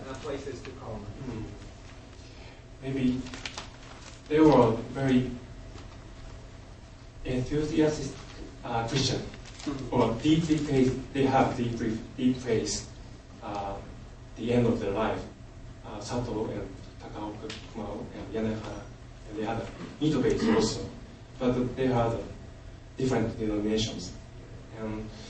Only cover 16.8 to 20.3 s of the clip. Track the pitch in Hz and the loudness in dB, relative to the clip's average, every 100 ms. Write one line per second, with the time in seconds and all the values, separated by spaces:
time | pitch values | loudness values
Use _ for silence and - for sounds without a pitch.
16.8 | - - - 131 320 - 226 - - 117 | -14 -14 -12 -8 -8 -8 -8 -10 -10 -8
17.8 | 104 107 110 110 104 110 110 107 104 - | -6 -6 -8 -10 -6 -2 0 -2 -4 -8
18.8 | - - - - - 107 104 113 - - | -10 -14 -14 -14 -10 -4 -2 -2 -4 -8
19.8 | - - 156 135 117 | -10 0 2 4 4